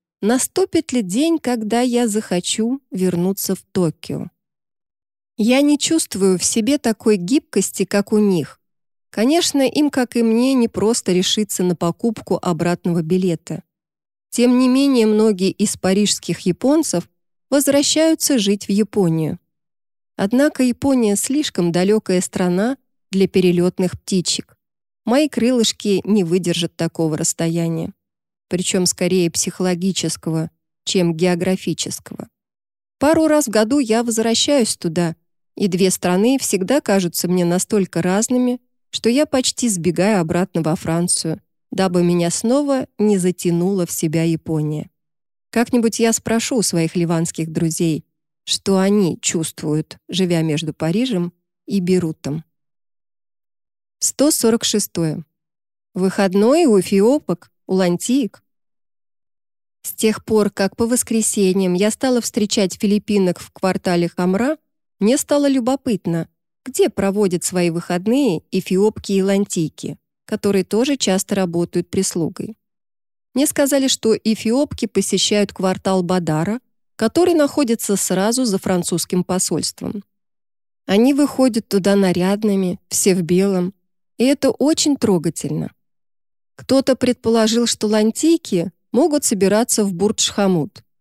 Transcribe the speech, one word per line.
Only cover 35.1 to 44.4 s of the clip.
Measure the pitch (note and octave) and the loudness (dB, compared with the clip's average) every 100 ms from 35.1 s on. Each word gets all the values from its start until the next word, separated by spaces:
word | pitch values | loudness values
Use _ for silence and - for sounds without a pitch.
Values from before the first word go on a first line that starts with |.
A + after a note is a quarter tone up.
| D#3+ _ _ _ - | -4 _ _ _ -4
и | G3 | -2
две | F3 F#3 | 2 0
страны | - F3+ F3+ A3 C4+ | 0 0 2 2 0
всегда | - G3 F#3 C#4 | 0 -2 0 -2
кажутся | - G3 F3 - F3 | 0 0 0 -2 -2
мне | F3+ E3+ | 0 2
настолько | F3+ - G#3+ F#3 E3+ | 0 0 -2 -2 -2
разными, | F3 F#3+ A#3+ B3 B3 B3 _ _ _ | -2 0 0 0 0 -4 _ _ _
что | - A3+ | -4 0
я | B3 | 0
почти | D4+ C4 B3+ - A#3+ | 0 0 -2 -2 -2
сбегаю | F#3 D#3+ D#3+ F#3+ G#3+ | -2 -2 0 2 2
обратно | D#3+ F3 F#3 E3+ | 0 -2 -2 -2
во | D#3 D3+ | -2 -2
Францию, | - E3 F3 - E3 D#3+ _ _ _ | -2 -2 -2 -2 -4 -8 _ _ _
дабы | - F#3+ F3+ | -2 0 2
меня | F3 F3 E3+ | 2 2 0
снова | - A3+ C4+ D4 C4+ - - | -2 0 0 0 -2 -4 -2
не | G#3+ G3+ | 2 2
затянула | F3+ F3 F3+ E3+ F3+ G3 E3+ | 0 -2 -2 0 0 0 -2
в | |
себя | - E3 D#3+ | -4 -2 0
Япония. | E3 D#3+ | 0 -2